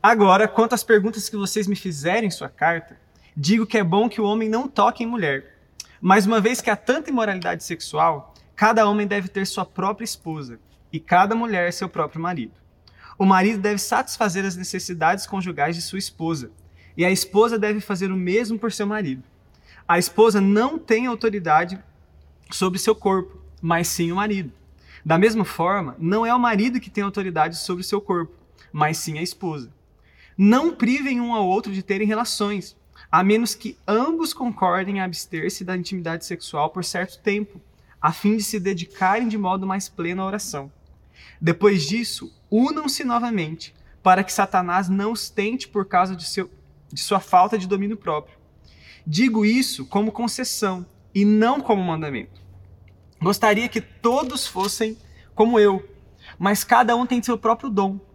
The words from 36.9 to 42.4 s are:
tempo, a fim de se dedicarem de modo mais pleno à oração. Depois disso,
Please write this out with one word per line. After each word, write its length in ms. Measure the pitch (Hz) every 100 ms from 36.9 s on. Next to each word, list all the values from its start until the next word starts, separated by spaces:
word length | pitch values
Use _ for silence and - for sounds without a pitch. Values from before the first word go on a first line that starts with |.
| 175 185 -
tempo, 400 | - 202 208 - _ _ _ _
a 120 | 165
fim 240 | 160 208 220
de 80 |
se 160 | 202 214
dedicarem 640 | 185 190 180 - 190 214 240
de 100 | 214
modo 300 | 185 190 190
mais 220 | 190 -
pleno 340 | - 170 185
à 40 | 190
oração. 440 | 202 - 143 139 _ _ - _ _ - -
Depois 440 | 160 165 202 196 147
disso, 440 | 220 226 - - _